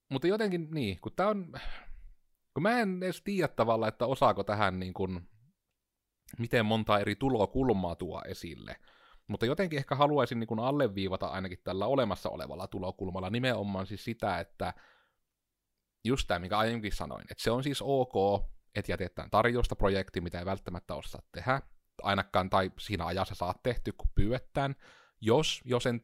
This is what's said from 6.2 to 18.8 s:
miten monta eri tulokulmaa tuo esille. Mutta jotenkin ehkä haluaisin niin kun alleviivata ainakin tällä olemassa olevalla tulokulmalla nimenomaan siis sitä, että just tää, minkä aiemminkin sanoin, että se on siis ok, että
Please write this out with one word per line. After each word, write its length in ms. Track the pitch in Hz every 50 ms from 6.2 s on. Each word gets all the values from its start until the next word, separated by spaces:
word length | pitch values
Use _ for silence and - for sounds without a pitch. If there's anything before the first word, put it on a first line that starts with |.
| _ - - -
miten 280 | 117 117 - 120 110
monta 320 | 107 113 110 107 - 104 101
eri 180 | 101 104 104
tulokulmaa 800 | - 135 135 127 110 98 - - 127 135 123 107 95 92 87 82
tuo 280 | - 95 80 - - -
esille. 500 | - 92 - - 85 76 57 50 50 - - _ - _ _ - - - - _
Mutta 200 | - 104 - 113
jotenkin 320 | 117 147 - 190 170 156 139
ehkä 160 | 135 - 139
haluaisin 460 | 131 147 147 151 143 123 - 127 117
niin 80 | 113 -
kun 120 | 113 110
alleviivata 680 | 117 131 147 147 135 110 95 98 95 92 92 - 95
ainakin 320 | 80 69 95 95 92 90 - _
tällä 220 | 90 92 95 101
olemassa 440 | 117 139 135 120 104 87 - - -
olevalla 360 | - - 69 69 71 87 95
tulokulmalla 640 | - - 98 92 92 - - 98 92 87 95 92 95
nimenomaan 560 | 110 120 127 127 117 101 101 101 98 95 95
siis 180 | 95 104 95 -
sitä, 360 | 117 113 - 104 104 90 85
että 340 | 90 - - - 95 90 - - - - _ _ _ _ _ _ _ _ _ _ _ _ _ _ _ _ _ _ _ _ _ _ -
just 240 | 110 135 131 - -
tää, 100 | 92 87
minkä 200 | 87 90 104 107
aiemminkin 380 | 113 113 117 117 107 98 -
sanoin, 280 | - 85 71 62 - - -
että 120 | - -
se 80 | - 113
on 120 | 117 127
siis 200 | 135 147 139 -
ok, 600 | 98 135 139 135 123 - - 98 98 101 101 95 - - - - _ _ -
että 180 | 107